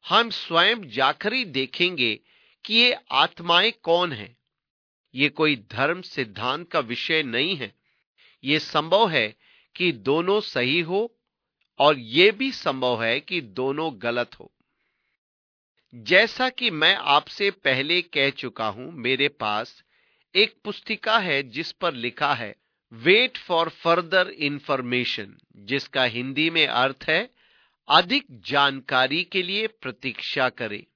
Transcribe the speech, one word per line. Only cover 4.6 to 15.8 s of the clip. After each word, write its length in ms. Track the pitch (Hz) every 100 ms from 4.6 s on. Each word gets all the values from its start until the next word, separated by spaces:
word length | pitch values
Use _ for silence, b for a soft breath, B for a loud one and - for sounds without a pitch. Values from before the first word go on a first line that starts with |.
| _ _ _ _ _
ये 140 | 127 143
कोई 280 | 147 156 139
धर्म 460 | 101 110 139 180
सिद्धांत 680 | 180 - 120 95 120 147 170
का 100 | 165
विषय 420 | 117 120 - 160
नहीं 340 | 143 117 156 180
है। 180 | 107 _ _ _ _ _ b b
ये 140 | 127 151
संभव 500 | - 156 156 190 220
है 280 | 156 107 - b b b -
कि 160 | 180
दोनों 480 | 127 98 151 180 208
सही 400 | 202 - 123 160
हो 340 | 165 190 233 _ _ _ _ _ _ _
और 200 | 139 147
ये 320 | 110 127 196
भी 220 | 208 269
संभव 520 | - 165 131 127 117
है 160 | 113 127
कि 200 | 156 180
दोनों 520 | 123 92 131 143 160 113
गलत 420 | 117 120 120 -
हो। 140 | 87 _ _ _ _ _ _ _ _ _ _ _ _ _